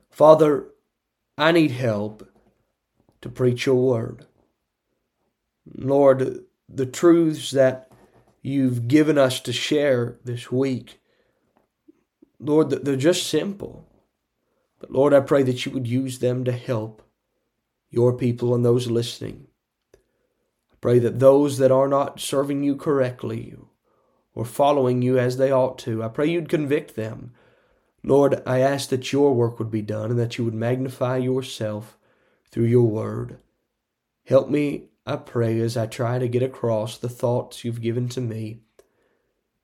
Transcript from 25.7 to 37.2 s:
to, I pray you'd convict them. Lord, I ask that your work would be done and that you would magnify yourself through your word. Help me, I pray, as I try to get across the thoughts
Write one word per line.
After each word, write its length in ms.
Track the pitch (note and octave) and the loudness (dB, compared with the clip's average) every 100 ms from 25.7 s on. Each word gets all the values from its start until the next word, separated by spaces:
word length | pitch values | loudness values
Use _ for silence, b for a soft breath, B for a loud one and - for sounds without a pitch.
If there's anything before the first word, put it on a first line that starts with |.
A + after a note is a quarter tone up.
| - | -4
to, 220 | - A2 | -8 -6
I 60 | A2+ | -6
pray 220 | A#2 D#3 | -2 -2
you'd 180 | E3+ D#3 | -2 -2
convict 480 | E3 C#3+ C#3+ - - | -4 0 -2 -4 -10
them. 380 | A2 - A#2+ - _ _ _ _ _ _ - | -10 -10 -18 -20 _ _ _ _ _ _ 2
Lord, 360 | C#3 C#3 C3 - | 4 4 2 -2
I 140 | B2+ | 0
ask 300 | C3+ C#3 - | 2 0 -4
that 220 | C#3 - | -6 -2
your 220 | C#3 C#3+ | 2 2
work 240 | A#2+ A#2 A#2 | 2 0 -2
would 140 | A2+ | -6
be 100 | A2 | -6
done 300 | G#2 G#2+ A2 | -6 -6 -4
and 80 | A#2+ | -2
that 180 | A#2 A#2+ | -2 -4
you 80 | A2+ | -4
would 80 | |
magnify 640 | A2 A#2 B2+ C3 B2+ B2 C3 | -4 -4 -2 -6 -4 -4 -2
yourself 800 | B2+ B2+ B2+ - G#2+ G#2+ A2 _ _ _ _ _ _ | -2 -4 -6 -8 -6 -8 -12 _ _ _ _ _ _
through 140 | - A#2 | -2 2
your 200 | A#2+ A#2 | 4 4
word. 540 | G#2+ G#2+ A2 A#2+ - _ _ _ _ _ _ _ _ - | 0 -6 -8 -10 -14 _ _ _ _ _ _ _ _ 0
Help 220 | C3+ C3+ | 2 2
me, 420 | D3 D3 D3+ - _ - | 0 -2 -6 -12 _ -8
I 80 | C#3+ | -8
pray, 440 | - A#2+ A2+ A2+ | -6 -2 0 0
as 160 | A2+ A#2+ | -2 -4
I 120 | A2+ | -6
try 320 | - A#2 B2+ | -4 -4 -2
to 80 | B2+ | -2
get 160 | B2 | -2
across 560 | C3 - A#2 A2 A2+ - | -2 -4 -2 -2 -4 -8
the 100 | A#2+ | -10
thoughts 560 | A#2+ | -4